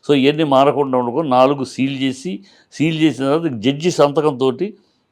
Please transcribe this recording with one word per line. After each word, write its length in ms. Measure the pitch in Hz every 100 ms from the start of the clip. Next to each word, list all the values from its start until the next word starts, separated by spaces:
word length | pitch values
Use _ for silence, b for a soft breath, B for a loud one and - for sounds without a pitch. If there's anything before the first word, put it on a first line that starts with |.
| -
So 60 | 143
ఇవన్నీ 280 | 131 151
మారకుండా 540 | 160 135 139 127 139 127
ఉండకుండా 320 | 123 120 165
నాలుగు 340 | 127 131 143
సీల్ 380 | 127 - 131 139
చేసి, 380 | 135 127 180 196 - b b
సీల్ 280 | - 151 160
చేసిన 240 | 156 123
తర్వాత 260 | 135 151 170
జడ్జి 380 | 120 110 143 170
సంతకంతోటి 840 | 160 147 143 151 131 131 127 190 202 _ _ _